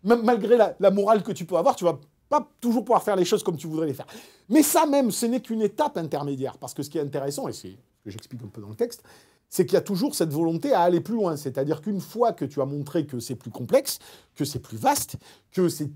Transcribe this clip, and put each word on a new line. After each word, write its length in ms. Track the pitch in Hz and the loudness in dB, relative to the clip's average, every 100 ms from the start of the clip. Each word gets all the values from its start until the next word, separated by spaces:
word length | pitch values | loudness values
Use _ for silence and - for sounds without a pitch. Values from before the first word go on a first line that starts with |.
même 180 | 185 240 | 4 4
malgré 340 | 220 240 202 240 | 4 2 4 6
la, 180 | 202 - | 6 4
la 120 | 196 | 4
morale 320 | 196 202 220 | 4 4 2
que 80 | 208 | 2
tu 120 | - 165 | -8 -2
peux 120 | 175 | 2
avoir, 180 | 220 - | 2 2
tu 80 | |
vas 160 | 170 151 - _ _ | 0 -2 -10 _ _
pas 180 | 294 - _ | -2 -2 _
toujours 240 | 240 233 240 | 0 0 2
pouvoir 160 | 220 | 2
faire 120 | - 196 | 2 0
les 100 | 175 | 2
choses 160 | 214 | 0
comme 160 | - 160 | 0 -6
tu 100 | 165 | -6
voudrais 200 | 156 160 | -4 -4
les 60 | |
faire. 120 | 127 - - - _ _ | -4 -10 -18 -20 _ _
Mais 140 | 254 | 4
ça 240 | 302 339 320 | 6 4 4
même, 260 | 277 254 | 2 2
ce 140 | 185 233 | 0 -2
n'est 160 | 247 | -2
qu'une 200 | - 226 | -2 -2
étape 360 | 208 - 302 - | -2 0 -2 -2
intermédiaire. 600 | 165 147 143 135 131 - | -4 -4 -4 -4 -6 -8
Parce 140 | 127 | -14
que 100 | - | -10
ce 60 | 147 | -6
qui 80 | 165 | -4
est 40 | |
intéressant, 460 | 143 143 139 147 220 | -4 -4 -4 -6 -8
et 60 | |
c'est 160 | 110 92 | -10 -14
ce 340 | 95 _ _ | -18 _ _
que 80 | - | -14
j'explique 320 | 101 - 120 | -14 -14 -16
un 40 | 110 | -14
peu 140 | 104 | -16
dans 80 | 101 | -16
le 60 | 110 | -6
texte, 260 | 240 - _ - _ _ _ | -6 -6 _ -20 _ _ _
c'est 160 | - 180 | -2 2
qu'il 80 | |
y 40 | 185 | 2
a 40 | |
toujours 320 | - 190 269 | 0 -2 -2
cette 180 | - 165 | 0 -2
volonté 400 | 143 165 165 - | 0 0 0 0
à 100 | 220 | 4
aller 200 | 175 175 | 4 2
plus 140 | - 226 | 0 -2
loin. 200 | 190 147 | 0 -2
C'est-à-dire 460 | 139 127 139 151 | -6 -4 -2 -2
qu'une 180 | 202 196 | -4 -6
fois 320 | - 220 240 | -6 0 0
que 140 | - 139 | 0 -6
tu 160 | 143 | -2
as 40 | 135 | -4
montré 420 | 143 143 175 143 | -4 -4 -4 -4
que 120 | 123 | -6
c'est 160 | 113 120 | -8 -10
plus 140 | - | -10
complexe, 480 | - 120 254 277 - - - _ - | -12 0 2 2 -10 -12 -20 _ -6
que 100 | 143 | -6
c'est 140 | 120 | -6
plus 180 | - 110 | -10 -2
vaste, 400 | 113 285 - - - - _ | 0 0 -2 -12 -18 -20 _
que 160 | - 175 | 0 0
c'est 220 | - 151 | 0 -8